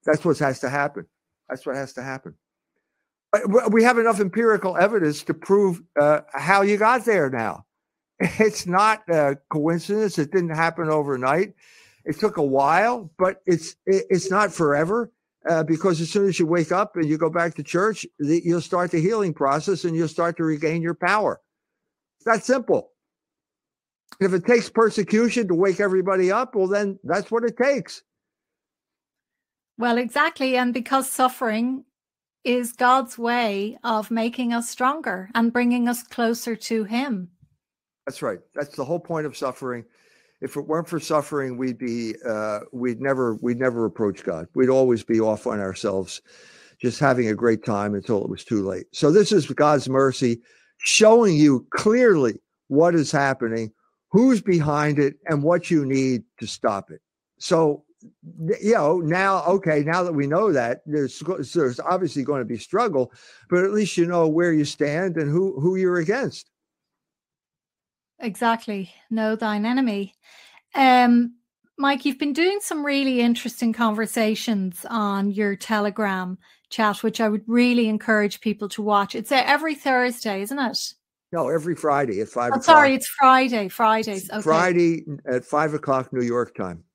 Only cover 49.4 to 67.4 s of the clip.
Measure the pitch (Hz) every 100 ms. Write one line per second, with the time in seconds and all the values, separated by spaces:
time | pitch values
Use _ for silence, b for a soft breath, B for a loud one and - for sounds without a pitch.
49.4 | 131 143 151 147 127 131 135 123 123 117
50.4 | b b b b - - 214 233 214 156
51.4 | 151 127 - - 208 240 247 170 123 104
52.4 | _ _ _ 135 170 170 135 151 139 135
53.4 | 117 113 110 _ _ _ _ 196 262 226
54.4 | - 175 151 147 151 147 139 143 - 147
55.4 | 147 175 170 160 135 135 131 123 - _
56.4 | 110 - 120 101 - 78 _ _ _ _
57.4 | - 165 156 143 _ _ - _ 160 165
58.4 | 160 - 208 220 147 180 156 175 196 190
59.4 | 160 165 170 151 147 175 180 151 139 165
60.4 | 214 143 117 131 - 151 135 - 156 180
61.4 | 135 175 135 123 156 185 175 143 127 143
62.4 | 113 113 - 190 240 143 123 b b b
63.4 | b 175 190 208 196 - 170 175 160 156
64.4 | 175 156 147 - 147 151 190 165 143 160
65.4 | 190 135 165 190 185 180 160 240 208 -
66.4 | - _ _ _ _ _ _ _ _ _